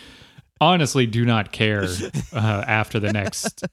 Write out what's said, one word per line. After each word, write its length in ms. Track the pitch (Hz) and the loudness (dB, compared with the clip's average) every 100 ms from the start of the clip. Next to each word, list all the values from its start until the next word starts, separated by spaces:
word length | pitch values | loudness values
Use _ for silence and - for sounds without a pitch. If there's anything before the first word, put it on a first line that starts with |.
| - - - - _ _ | -20 -20 -20 -20 _ _
honestly 460 | 156 180 143 139 120 | 4 4 2 2 2
do 180 | 113 | 2
not 280 | 120 113 101 | 2 2 0
care, 320 | - 107 104 92 92 120 147 - | 0 0 2 -2 -4 -6 -6 -6
uh, 320 | 165 110 101 - | -2 0 0 0
after 320 | 110 104 113 | 0 0 -2
the 140 | 104 | -2
next. 500 | 107 95 - - - 185 | -2 -4 -6 -8 -8 -10